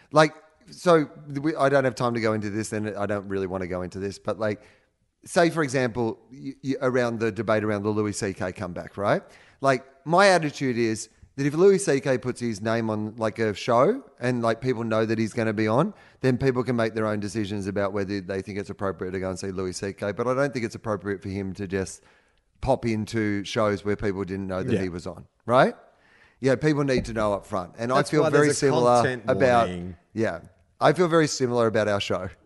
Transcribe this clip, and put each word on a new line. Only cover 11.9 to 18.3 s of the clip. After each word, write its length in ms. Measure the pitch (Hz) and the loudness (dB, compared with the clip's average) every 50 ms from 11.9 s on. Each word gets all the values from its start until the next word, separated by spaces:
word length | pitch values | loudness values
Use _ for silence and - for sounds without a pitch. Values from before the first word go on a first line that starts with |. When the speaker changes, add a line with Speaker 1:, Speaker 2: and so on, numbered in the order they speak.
| 139 135 | 0 2
Speaker 1:
K 160 | - 143 131 120 | 2 0 0 0
puts 220 | - 127 117 - | -2 -4 -6 -4
his 200 | 120 117 107 95 | -4 -4 -4 -2
name 300 | 107 113 113 117 113 110 | -2 -2 0 0 0 -2
on, 240 | 107 107 107 107 113 | -2 -2 -4 -6 -6
like, 220 | 117 110 110 - 113 | -4 -4 -4 -2 0
a 160 | 113 110 98 | -2 -2 -2
show 480 | - - - 117 120 139 196 247 277 - - _ - | -2 0 2 4 4 4 4 2 0 -6 -16 _ -6
and, 220 | 123 123 127 120 | -2 -2 0 0
like, 180 | 113 117 113 - | 0 0 0 0
people 220 | 123 127 123 110 117 | -2 -2 -2 -2 -2
know 200 | 113 110 110 113 | 0 0 2 2
that 140 | 110 113 110 | 2 2 0
he's 140 | 113 101 | 0 -2
gonna 200 | - 120 110 113 | -2 -2 -2 0
be 160 | 107 107 110 107 | 0 0 0 2
on, 260 | 110 135 170 214 - - - - _ _ | 2 2 0 0 -4 -10 -20 -20 _ _
then 180 | - 131 127 110 | 0 0 0 2
people 240 | 131 135 123 127 117 | 2 0 0 0 0
can 120 | 120 123 | -2 0
make 180 | 117 113 110 107 | 0 -2 -2 -2
their 120 | 110 110 | -2 -2
own 140 | 107 107 107 | -2 -2 -2
decisions 460 | 101 101 87 113 104 92 107 104 95 | -4 -4 -4 -4 -4 -4 -4 -6 -4
about 260 | 101 95 101 101 95 | -4 -2 -2 -2 -2
whether 280 | 101 101 98 92 101 101 | -2 -2 -4 -2 -4 -6
they 180 | 87 92 | -4 -4